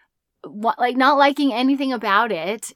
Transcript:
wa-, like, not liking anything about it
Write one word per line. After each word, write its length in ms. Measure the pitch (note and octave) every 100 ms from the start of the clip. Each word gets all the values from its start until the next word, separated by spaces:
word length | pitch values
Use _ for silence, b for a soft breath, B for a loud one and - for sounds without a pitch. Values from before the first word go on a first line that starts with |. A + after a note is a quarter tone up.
| b _ _ _
wa-, 320 | - G#3 A3 -
like, 180 | B3 B3
not 220 | C4+ C#4+
liking 340 | C#4+ C#4+ C#4
anything 400 | A3+ C4 C#4 C4+
about 400 | A#3+ G#3+ G3+ A#3
it 400 | E3+ E3+ A3+ -